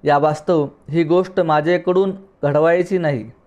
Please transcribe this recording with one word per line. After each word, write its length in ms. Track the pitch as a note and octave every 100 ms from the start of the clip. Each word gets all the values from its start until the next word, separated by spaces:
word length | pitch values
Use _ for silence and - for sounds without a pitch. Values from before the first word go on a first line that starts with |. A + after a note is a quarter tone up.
या 140 | D3 C#3+
वास्तव 480 | D3+ D3+ - E3+ C#3+ - -
ही 160 | D#3
गोष्ट 360 | D#3+ F3 F#3 -
माझ्याकडून 720 | E3 D3+ D3+ F3 E3+ F3+ G3 F#3+ - _
घडवायची 560 | C#3+ D3 D#3+ F3 F3 F#3
नाही. 320 | E3 C3+ G#2+ -